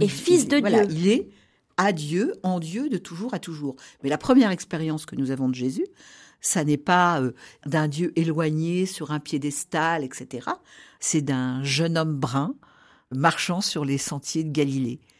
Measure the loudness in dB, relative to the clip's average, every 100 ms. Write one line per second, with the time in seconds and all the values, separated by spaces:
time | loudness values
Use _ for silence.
0 | 2 2 4 4 6 2 4 4 4 2
1 | 2 2 0 -12 _ _ _ 0 0 0
2 | -2 0 0 -2 -2 -2 -2 -4 -2 -4
3 | -6 -10 -6 -8 -8 -8 -8 -8 -14 -8
4 | -4 0 4 6 6 2 -4 -4 -2 -4
5 | -6 -4 -4 0 -2 0 -2 -2 -6 -8
6 | -20 -20 -20 _ -2 0 2 2 4 4
7 | 4 4 0 -4 -14 -16 -4 0 0 0
8 | -2 0 0 0 0 0 0 0 -2 -4
9 | -6 -6 -4 -4 -2 -6 -4 -2 0 0
10 | -4 -8 -12 -10 -6 -8 _ -20 -20 -10
11 | -2 0 0 0 -2 -2 0 0 2 0
12 | 0 0 -2 0 -2 -6 _ _ _ _
13 | -10 0 0 0 -2 -2 -2 -2 -2 -2
14 | -4 -8 -6 -4 -2 0 0 0 -2 -6
15 | _